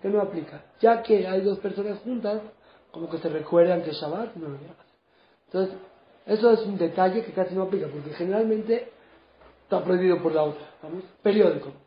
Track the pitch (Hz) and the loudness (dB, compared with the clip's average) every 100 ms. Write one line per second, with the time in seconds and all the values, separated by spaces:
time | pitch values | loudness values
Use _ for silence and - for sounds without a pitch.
0 | 196 208 196 165 147 147 - _ 226 233 | 0 0 0 -4 -10 -16 -20 _ 2 2
1 | - 214 185 190 196 190 202 196 202 202 | 2 2 2 0 0 -2 -6 -6 -6 -6
2 | 233 247 202 214 214 - _ _ _ 165 | -8 -6 -4 -6 -8 -20 _ _ _ -12
3 | 165 160 160 151 147 170 170 175 160 147 | -8 -6 -4 -6 2 6 6 4 -2 -6
4 | 151 175 226 180 156 139 160 - _ _ | -6 -6 -8 -10 -12 -12 -16 -20 _ _
5 | _ _ _ _ _ 185 190 - - _ | _ _ _ _ _ -4 -4 -6 -18 _
6 | _ _ - 214 233 226 202 196 165 180 | _ _ -4 4 6 6 2 -2 -2 2
7 | 185 220 220 - 180 185 190 196 151 147 | 2 2 -4 -4 -2 -2 -2 -2 -4 -8
8 | 143 151 175 202 226 214 214 226 - - | -12 -6 -2 0 2 0 0 -2 -2 -18
9 | _ _ _ _ - _ _ 185 151 180 | _ _ _ _ -20 _ _ -2 2 2
10 | 185 170 165 156 151 147 - - 156 175 | 4 2 2 2 0 -2 -14 -18 -12 -12
11 | 185 _ 208 208 185 143 139 - | -12 _ 2 6 4 4 -6 -16